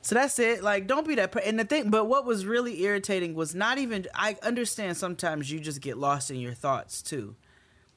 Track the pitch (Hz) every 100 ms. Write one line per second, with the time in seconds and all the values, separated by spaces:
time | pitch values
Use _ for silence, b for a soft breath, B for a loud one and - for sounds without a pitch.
0 | - 226 277 - 226 226 202 202 190 277
1 | 311 277 190 233 196 220 214 302 214 214
2 | 214 269 247 220 190 233 247 196 196 202
3 | 196 196 175 160 160 170 214 262 262 214
4 | 180 - 208 202 - 240 226 - 196 170
5 | 185 175 175 156 139 156 156 143 135 120
6 | 139 143 - 131 123 120 143 127 - -
7 | - 147 104 - b b b b b